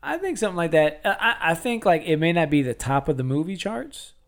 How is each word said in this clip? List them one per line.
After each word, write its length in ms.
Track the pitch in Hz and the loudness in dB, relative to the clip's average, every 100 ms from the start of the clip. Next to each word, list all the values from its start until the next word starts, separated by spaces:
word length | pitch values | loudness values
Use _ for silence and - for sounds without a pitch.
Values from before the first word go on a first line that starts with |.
I 160 | - 330 | -6 -6
think 180 | 381 311 | -4 -4
something 180 | 214 180 | -4 -2
like 160 | 170 | 2
that, 280 | 156 151 151 | 4 4 2
I, 60 | - | -2
I, 400 | 196 220 - 165 | 0 0 0 0
I 20 | |
think, 320 | 165 254 233 208 | 0 -2 0 2
like, 160 | 165 | 2
it 140 | 175 156 | 2 2
may 140 | 160 | 2
not 180 | 170 156 | 2 2
be 100 | 147 | 2
the 120 | 131 | 0
top 340 | 120 - 139 139 | -4 -2 -2 0
of 80 | 131 | -2
the 60 | |
movie 340 | 131 143 165 190 | -2 -2 -2 -6
charts, 560 | 196 226 277 - - _ | -6 -6 -8 -14 -20 _